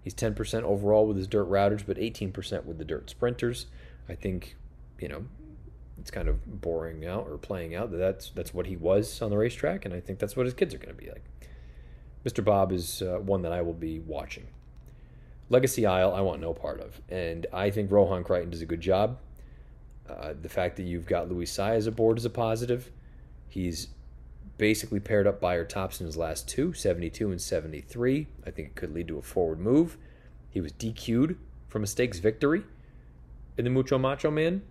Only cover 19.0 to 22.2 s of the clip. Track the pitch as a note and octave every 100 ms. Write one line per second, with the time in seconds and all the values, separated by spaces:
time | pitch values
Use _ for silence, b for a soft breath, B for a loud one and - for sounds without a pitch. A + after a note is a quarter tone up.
19 | A2 B2+ - b b b b b b -
20 | - - C#2+ D2 E2 - F2+ - F2+ F2
21 | E2+ F2 F2 F2 E2+ - G2 A2+ A2 A2
22 | A2+ A#2